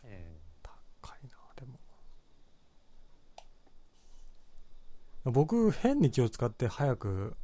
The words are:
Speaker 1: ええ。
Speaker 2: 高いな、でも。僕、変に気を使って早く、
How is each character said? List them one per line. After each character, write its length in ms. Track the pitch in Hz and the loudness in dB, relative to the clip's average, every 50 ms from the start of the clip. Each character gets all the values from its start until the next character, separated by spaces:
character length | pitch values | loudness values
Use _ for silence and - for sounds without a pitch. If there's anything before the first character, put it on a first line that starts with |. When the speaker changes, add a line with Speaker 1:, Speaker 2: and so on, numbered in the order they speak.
| - | -16
Speaker 1:
え 340 | 120 101 92 90 85 80 | -16 -14 -14 -14 -14 -14
え。 320 | 78 - - - - - - - - - - - - | -16 -18 -18 -18 -16 -18 -18 -18 -18 -18 -18 -18 -16
Speaker 2:
高 140 | - - - | -16 -16 -16
い 40 | - - | -16 -16
な、 60 | 127 - - - - - | -18 -18 -18 -20 -18 -16
で 100 | - 131 | -16 -16
も。 140 | 127 127 - - - - - - - - - - - - - - - - - - - - - - - - - - - - - - - - - - - - - - - - - - - - - - - - - - - - - - - - - - - - - - - - - - - - - - 131 | -16 -16 -16 -18 -18 -18 -16 -16 -16 -16 -16 -18 -20 -20 -20 -20 -20 -20 -20 -20 -20 -20 -20 -20 -20 -20 -18 -18 -18 -20 -20 -20 -20 -20 -20 -20 -20 -20 -20 -20 -20 -20 -20 -20 -20 -20 -20 -20 -16 -16 -14 -12 -12 -14 -14 -14 -14 -14 -14 -12 -12 -12 -12 -10 -10 -10 -10 -12 -12 -8 -4 0 4
僕、 400 | 117 135 151 156 226 233 226 214 | 6 6 6 6 6 6 6 6
変 280 | - - - 247 285 294 | 4 4 4 4 6 8
に 120 | 185 131 | 6 6
気 100 | - - | 8 6
を 80 | 120 113 | 4 4
使 160 | - - - | 4 0 -2
っ 60 | 117 | -2
て 160 | - - 127 | 0 0 -2
早 280 | 110 - - 143 139 123 | -2 0 2 2 2 2
く、 400 | 98 - 101 95 95 101 110 - - | 2 0 -2 -2 -2 -2 -4 -6 -8